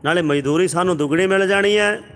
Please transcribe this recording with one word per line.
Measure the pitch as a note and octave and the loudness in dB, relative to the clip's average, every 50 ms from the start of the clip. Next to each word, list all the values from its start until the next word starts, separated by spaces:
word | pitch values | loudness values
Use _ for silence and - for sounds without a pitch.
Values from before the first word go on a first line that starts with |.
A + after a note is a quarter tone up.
| - | 0
ਨਾਲੇ | D3 E3 F3+ | 0 0 0
ਮਜ਼ਦੂਰੀ | E3 D3+ C#3+ C#3+ C3+ C#3 D3 E3 F#3 | 0 0 0 0 0 0 0 0 0
ਸਾਨੂੰ | F3 E3 F3 F3+ F#3 F3 | 0 0 0 0 0 0
ਦੁੱਗਣੀ | C#3+ D3 C#3 D3+ E3 F#3 | 0 0 0 0 0 0
ਮਿਲ | F#3+ F#3+ F#3+ G3 | 2 2 0 2
ਜਾਣੀ | F#3 G3 G3 G3+ G3+ G#3 | 0 0 0 2 2 2
ਹੈ | G#3 G#3 G#3 G#3 A#3 - - - | 2 0 0 -2 -4 -10 -18 -20